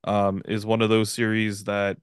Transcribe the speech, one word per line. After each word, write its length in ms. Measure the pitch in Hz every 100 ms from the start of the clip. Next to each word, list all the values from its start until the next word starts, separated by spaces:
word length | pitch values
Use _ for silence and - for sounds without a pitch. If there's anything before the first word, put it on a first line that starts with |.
um, 380 | - 104 101 98 -
is 200 | 107 107
one 160 | 113
of 80 | 110
those 220 | 110 107
series 520 | - 110 110 107 101
that 340 | 101 101 101 95